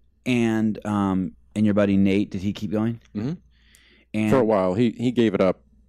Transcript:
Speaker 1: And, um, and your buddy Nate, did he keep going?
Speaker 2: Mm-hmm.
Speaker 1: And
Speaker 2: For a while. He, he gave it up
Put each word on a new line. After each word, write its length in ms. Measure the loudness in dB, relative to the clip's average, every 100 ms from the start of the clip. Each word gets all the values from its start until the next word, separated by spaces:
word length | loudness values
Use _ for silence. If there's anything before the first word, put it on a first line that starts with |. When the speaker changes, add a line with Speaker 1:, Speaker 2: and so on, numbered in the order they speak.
| _ _ -4
Speaker 1:
And, 580 | 0 0 0 -2 -4
um, 480 | -4 -2 0 -2 -4 -10 _
and 100 | 0
your 100 | 2
buddy 220 | 2 2 4
Nate, 340 | 2 2 -2
did 120 | -4
he 100 | -6
keep 180 | -6 -6
going? 280 | -4 -4 -6 _
Speaker 2:
Mm-hmm. 180 | -8 -8 -8 _ _ _ _ _ _ _
Speaker 1:
And 180 | -4 0
Speaker 2:
For 80 | 2
a 60 |
while. 300 | 2 2 2
He, 160 | 0 0
he 200 | 0 -2
gave 220 | 2 2
it 60 | 2
up 200 | 0 0 _ _